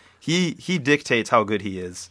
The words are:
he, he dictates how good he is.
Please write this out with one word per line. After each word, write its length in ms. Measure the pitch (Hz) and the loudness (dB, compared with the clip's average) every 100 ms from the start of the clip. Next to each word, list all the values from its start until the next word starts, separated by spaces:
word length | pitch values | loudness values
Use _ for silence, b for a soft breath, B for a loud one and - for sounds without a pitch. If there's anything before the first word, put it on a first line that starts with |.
| b b | b b
he, 360 | - 175 175 - | -2 0 0 -2
he 220 | - 180 | -2 -2
dictates 500 | 131 147 - 120 104 | 2 2 2 0 2
how 140 | 117 | 2
good 180 | 104 107 | 2 -2
he 180 | 101 92 | -4 -8
is. 300 | 90 90 - | -8 -12 -12